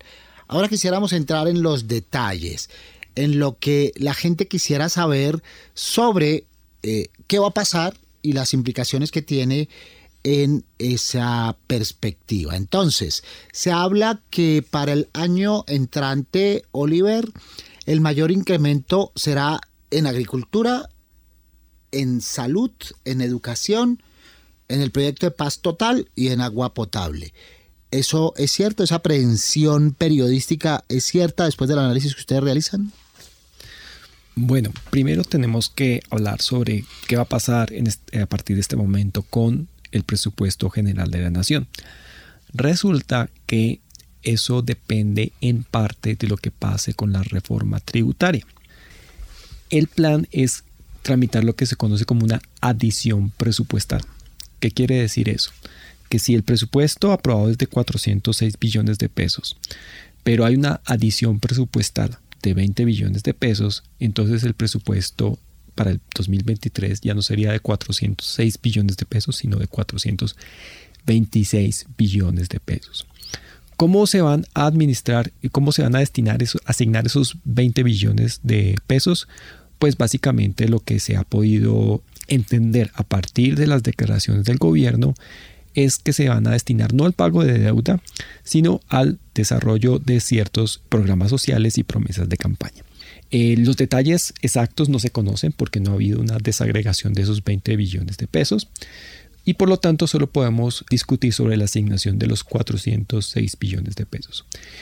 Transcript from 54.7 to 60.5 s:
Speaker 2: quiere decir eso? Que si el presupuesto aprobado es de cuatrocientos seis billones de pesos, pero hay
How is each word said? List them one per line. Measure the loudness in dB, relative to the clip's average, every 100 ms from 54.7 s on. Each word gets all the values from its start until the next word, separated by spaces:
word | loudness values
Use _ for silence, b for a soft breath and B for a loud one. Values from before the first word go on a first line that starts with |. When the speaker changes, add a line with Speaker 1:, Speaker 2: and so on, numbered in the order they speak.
Speaker 2:
quiere | 0 0 2
decir | 0 0 -2
eso? | -2 -4 -8 B B B B -4
Que | -2
si | 2
el | 2
presupuesto | 2 0 0 2 2 2 0
aprobado | 2 0 2 2
es | 0
de | -2
cuatrocientos | -2 -2 -2 0 0 0 0
seis | -2 -2
billones | -2 0 0 0
de | -2
pesos, | -2 -2 -4 -8 -12 B B B B B B
pero | 0 4
hay | 4